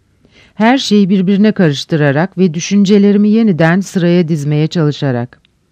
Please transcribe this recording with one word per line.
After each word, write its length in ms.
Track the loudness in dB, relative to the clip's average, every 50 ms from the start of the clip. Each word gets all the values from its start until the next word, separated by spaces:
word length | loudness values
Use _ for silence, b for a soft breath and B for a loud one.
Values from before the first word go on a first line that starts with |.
| _ _ _ _ b b b b b b b
Her 220 | b 0 0 0
şeyi 320 | 0 0 0 2 2 2 2
birbirine 420 | 0 0 0 0 0 2 2 2
karıştırarak 840 | 2 2 0 0 0 -4 -6 -4 -2 0 0 0 0 -2 -2 -4 -2
ve 160 | -2 -2 -2 -2
düşüncelerimi 760 | -4 -6 -2 0 0 2 2 2 2 4 2 2 2 2 2
yeniden 500 | 2 2 2 0 0 0 0 0 0 0
sıraya 480 | -2 -4 -4 -2 0 2 2 2 0
dizmeye 400 | 0 -4 -4 -4 -2 -2 -2 -2
çalışarak. 720 | -2 -2 -2 -2 -2 -2 -2 -4 -4 -4 -4 -6 -8 -12 -20 _ _ _ _ _ _